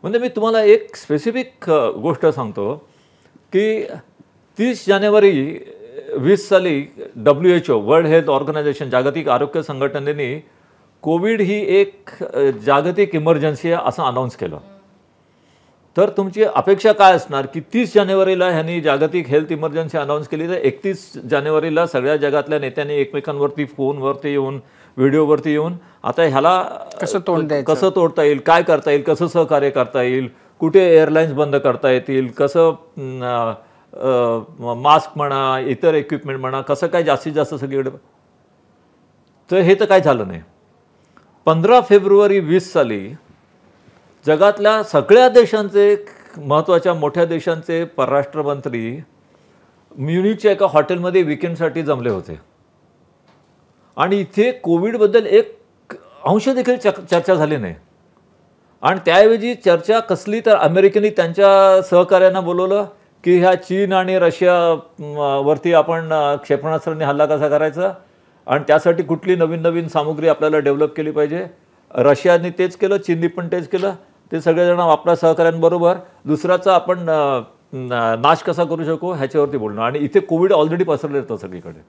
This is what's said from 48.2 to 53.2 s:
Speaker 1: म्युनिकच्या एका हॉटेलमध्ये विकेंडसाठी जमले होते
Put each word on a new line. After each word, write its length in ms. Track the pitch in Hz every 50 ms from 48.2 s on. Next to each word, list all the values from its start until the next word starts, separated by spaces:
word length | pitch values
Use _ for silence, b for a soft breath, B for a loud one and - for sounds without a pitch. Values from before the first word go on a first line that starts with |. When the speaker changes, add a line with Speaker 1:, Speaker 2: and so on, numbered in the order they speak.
| 139 143 - 156 147 143 143 139 127 143 120 120 113 113 123 151 156 _ _ _ _ b b b b b b b b b b b b b - -
Speaker 1:
म्युनिकच्या 540 | 135 151 165 180 185 208 220 214 - 208
एका 140 | 196 - 196 185
हॉटेलमध्ये 520 | - 156 147 - 180 180 175 180 175 185
विकेंडसाठी 600 | 180 151 151 147 - 170 170 - 165 160 - 165 160
जमले 260 | 143 147 127 120 120
होते 300 | 104 92 85 - 82 76 _ _ _ _ _ _ _ _ _ _ _ _ _ _ _ _